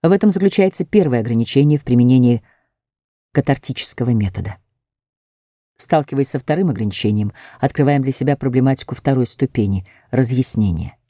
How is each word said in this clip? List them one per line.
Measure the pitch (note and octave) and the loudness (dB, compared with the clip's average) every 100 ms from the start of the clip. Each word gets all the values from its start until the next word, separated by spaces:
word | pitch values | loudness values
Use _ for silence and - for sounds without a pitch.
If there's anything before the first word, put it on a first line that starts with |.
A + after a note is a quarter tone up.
В | E3 | 2
этом | F#3+ G#3+ | 2 2
заключается | F#3+ F#3+ - F#3+ - | 2 0 2 0 -2
первое | F#3 G#3 D#3+ B2 | 0 2 2 0
ограничение | A2 A2+ A#2 C#3 D3 D3 | -2 -2 0 2 2 2
в | |
применении | - B2 B2 B2+ B2 A#2+ _ _ _ _ _ _ _ _ _ | 2 2 4 4 4 0 _ _ _ _ _ _ _ _ _
катартического | - - C3+ - - - - A#2+ | -4 0 -2 -4 -8 -8 -4 -2
метода. | A2+ G2 F#2+ F#2+ - _ _ _ _ _ _ _ _ _ _ _ _ | 0 -2 -4 -10 -12 _ _ _ _ _ _ _ _ _ _ _ _
Сталкиваясь | - D#3+ C#3+ C#3 C#3 | -2 -2 0 -4 -2
со | C#3 | -4
вторым | - D3+ F#3+ | -4 -2 0
ограничением, | G#2 G#2+ G2 G#2+ G#2+ G#2 - - - | -2 -4 -2 -2 0 -2 -6 -20 -4
открываем | C#3 - C#3 C#3+ | -4 0 2 2
для | C3+ | 0
себя | C3 C3+ C#3 | -2 -2 -2
проблематику | C3+ B2+ C3 C3+ - - | 0 2 2 0 -6 -6
второй | - C3 B2 | -2 0 -2
ступени — | - C3+ - G2+ G2 F#2 _ _ | -2 -4 -2 -2 -2 -6 _ _
разъяснения. | A#2+ A#2+ B2+ B2+ - G#2 E2 E2 _ | -2 0 0 -2 0 0 -2 -6 _